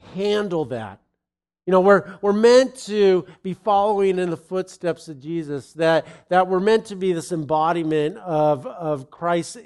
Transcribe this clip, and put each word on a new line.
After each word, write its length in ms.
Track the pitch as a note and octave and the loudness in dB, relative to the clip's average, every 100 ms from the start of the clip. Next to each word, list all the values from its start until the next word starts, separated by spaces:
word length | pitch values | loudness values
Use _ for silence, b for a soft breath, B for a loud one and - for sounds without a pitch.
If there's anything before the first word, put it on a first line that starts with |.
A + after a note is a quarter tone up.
| - | -16
handle 520 | F#3 G3+ G#3 G#3 E3+ C#3 | -6 -2 -2 -2 -4 -6
that? 360 | B2 G#2+ G2 _ _ _ _ _ _ - | -8 -12 -16 _ _ _ _ _ _ 0
You 60 | |
know, 100 | F#3 | 4
we're, 380 | F#3+ G3 G3 F#3+ | 6 4 2 -6
we're 120 | G3+ | -2
meant 420 | G#3 A#3 B3 C4 - - | 4 6 6 4 -4 -6
to 400 | G#3 G3 F#3 D#3+ D#3+ | 2 4 2 0 -12
be 140 | F#3+ F3+ | -10 -6
following 640 | A3 G3+ G#3 G3+ G3 F#3 | 0 2 2 0 0 0
in 100 | F3+ | -2
the 80 | E3 | -6
footsteps 680 | - F#3 F#3 - F3 D#3+ - | -6 -8 -8 -8 -8 -8 -10
of 120 | C#3 | -16
Jesus, 540 | C#3+ E3+ D3 C#3+ - | -8 -8 -6 -10 -10
that, 320 | D3+ E3 D#3+ - B B | -2 0 0 -2 B B
that 180 | F3+ F#3 | 0 2
we're 120 | F#3 | 0
meant 260 | G3+ A3 A3 | 2 0 0
to 100 | G3 | -6
be 160 | F#3+ | -4
this 200 | E3 - | -4 -4
embodiment 840 | E3+ C#3+ D#3 D#3+ E3+ D#3+ D#3 D3+ A3 | -8 -2 0 0 -2 -2 -2 -2 -6
of, 480 | F#3 D#3 D3+ C#3+ A3+ | -4 0 2 0 -4
of 420 | A3 D#3+ D3 C3 | -10 -6 -6 -8
Christ's 480 | - E3+ F3 E3 A#3+ | -8 -4 -2 -4 -12